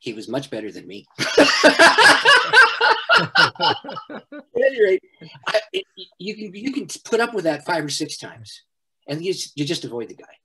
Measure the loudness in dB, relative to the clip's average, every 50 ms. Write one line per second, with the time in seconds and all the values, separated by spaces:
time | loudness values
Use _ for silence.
0 | _ -12 -12 -12 -10 -8 -6 -6 -6 -6 -12 -10 -10 -12 -12 -14 -16 -16 -18 -18
1 | -18 _ _ -8 -8 -4 2 4 4 4 4 2 2 2 4 6 6 6 6 6
2 | 6 6 6 4 4 4 4 4 4 4 6 6 6 6 6 0 2 2 2 0
3 | 0 2 2 2 2 0 2 2 2 2 2 -2 -2 -2 -2 -2 -8 -16 -16 -16
4 | -16 _ -16 -18 -18 _ -20 -20 -20 _ _ -2 -2 -2 2 2 2 2 2 0
5 | _ _ _ _ -20 -20 -20 -12 _ -2 -2 -2 -2 -2 _ -10 -10 _ _ -20
6 | -20 _ _ _ -12 -12 -10 -10 -12 -16 -14 -10 -10 -6 -6 -6 -8 -8 -14 -16
7 | _ -4 -2 -2 -2 -2 -2 -4 -2 -2 -4 -4 -4 -4 -4 -4 -4 -4 -6 -6
8 | -6 -8 -10 -14 -14 -16 -18 -20 -20 -20 -20 -20 _ _ _ _ _ _ _ _
9 | _ -10 -10 -8 -6 -6 -6 -6 -8 -14 _ -8 -6 -4 -4 -6 -6 -10 -10 -10
10 | -10 -12 -14 _ -20 -20 _ _